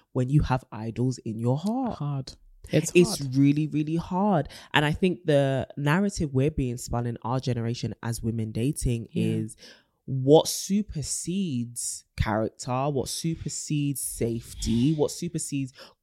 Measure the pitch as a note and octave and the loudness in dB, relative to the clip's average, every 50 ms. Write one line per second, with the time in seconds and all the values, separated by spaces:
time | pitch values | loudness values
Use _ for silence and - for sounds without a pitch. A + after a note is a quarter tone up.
0 | _ _ - C3 B2+ B2+ C#3+ D3+ D3 - B2+ C3 - - - A2 A2 A2+ A2+ A2 | _ _ -2 -2 0 4 4 4 4 4 0 -2 -2 -6 -12 -10 -8 -8 -4 -2
1 | B2 C3 B2 - - A2+ G#2+ A2 A#2 A#2+ B2+ C#3+ E3 G#3 A3+ C4 C4+ A#3 - - | -2 -2 -2 -4 -6 -8 -6 -2 0 0 0 0 0 -2 -2 -2 -2 -4 -4 -4
2 | D3 C#3+ C#3+ C3+ C3 - - - - - - - - - - D#3 D#3+ - - F3 | -4 -4 -4 -6 -6 -8 -12 -18 -20 -20 -20 -20 -8 -2 0 0 2 4 6 6
3 | - - D4 - C#3+ C3+ B2+ C3+ C#3 C#3 C#3+ D3 D#3 D3 C#3 D3 D#3 D3 D#3+ E3+ | 6 6 4 -2 -4 -2 2 4 4 4 4 2 0 -2 -2 -2 -2 -2 -2 -4
4 | E3 - F#3 F3+ G3+ G#3+ G3 D#3 C#3 - - - - - - C#3+ D3+ D3 D#3 - | -4 -2 -2 0 2 2 2 2 0 -2 -6 -18 -8 -2 0 2 2 2 2 2
5 | - F#3 E3+ - - D#3 D3+ C#3 C#3 C3+ C3+ C3 - - - - D3 D3 D3 F#3 | 2 0 0 0 0 2 4 4 4 4 2 0 -2 -4 -6 -2 0 2 2 4
6 | G3+ G3+ - - F3 C#3+ C3+ C3 C3 D3+ D#3 - C#3 B2 A#2+ B2 - - - A#2+ | 2 0 0 -2 -2 0 2 2 2 2 2 0 -2 -2 -4 -6 -6 -4 -4 -2
7 | A#2+ A#2+ A#2 - - A2 B2+ C3 - C3 A#2+ A#2 A2+ A#2 A#2+ - - A2+ - - | -2 -2 -4 -4 -4 -2 -2 -2 0 -2 -2 -2 -2 -4 -4 -4 -4 -6 -6 -6
8 | - A2+ A2+ - - A2+ A2+ A#2 A2 A2 G#2+ A2 A2+ C#3 D#3 - - C3 A#2+ A#2 | -6 -6 -4 -2 -2 -2 0 0 -2 -2 -2 0 0 0 0 0 0 0 0 0
9 | A2+ - - - A2+ A2 A2 A2 A2 A2 - - - - - - _ _ _ _ | -2 -4 -2 0 0 2 2 0 -2 -4 -8 -12 -20 -20 -20 -20 _ _ _ _
10 | _ - C3+ C3 C3 C3+ D3 E3 - - - - - - F#3+ G#3 G#3 - - D#3 | _ -4 -4 2 6 8 8 8 8 6 -2 -6 -2 0 0 0 0 -2 -4 -8
11 | B2+ - - - - - F3+ G3 G3 F3 C3 A#2+ A#2+ A#2+ A#2 - - - - - | -6 -6 -6 -6 -6 -4 -4 -2 -2 -2 -2 -2 -4 -4 -6 -8 -8 -8 -8 -10
12 | - _ _ - - A2+ G#2+ G#2+ A2+ - - - - - B2 B2+ C3+ D3+ C#3+ C3 | -12 _ _ -4 -2 0 0 0 0 -2 -4 -8 -6 -4 -2 -2 0 0 0 -2
13 | A2 - - - - E3 E3 - - D#3 - - - - D#3 D3 C#3+ C#3+ C#3 - | -2 -4 -4 -6 -4 -4 -4 -6 -6 -8 -8 -8 -6 -4 -2 0 0 -2 -2 -4
14 | - - - - A#2 A#2 A#2 A#2 - - - - - A2+ A2+ A#2 B2 D3 D#3+ D3+ | -6 -8 -6 -4 -2 -2 -2 -4 -8 -10 -12 -6 -2 0 2 2 4 2 2 2
15 | C#3+ - - - - E3+ - D#3+ - - - C#3 C3+ B2+ - - - - _ _ | 0 0 -2 -4 -8 -6 -6 -6 -6 -6 -6 -6 -6 -6 -10 -14 -20 -20 _ _